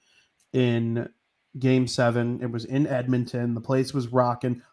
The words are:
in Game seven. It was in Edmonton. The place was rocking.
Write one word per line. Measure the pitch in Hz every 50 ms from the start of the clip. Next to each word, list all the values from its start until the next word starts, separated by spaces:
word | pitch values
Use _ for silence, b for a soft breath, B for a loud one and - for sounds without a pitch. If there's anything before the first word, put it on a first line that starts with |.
| _ _ _ _ _ _ _ _ _ _ -
in | 131 127 120 120 117 117 117 117 117 - - - _ _ _ _ _ _ _ _ 131
Game | 123 131 131 127 127 120
seven. | - - 123 120 117 120 117 120 123 123
It | 123 120
was | 117 117 113
in | - 131 135 151 151
Edmonton. | 139 127 123 127 127 123 120 - - 123 120 120 117
The | 117
place | 117 - 135 131 135 131 -
was | 143 123 117
rocking. | 120 127 123 123 120 120 - 127 123 120 b b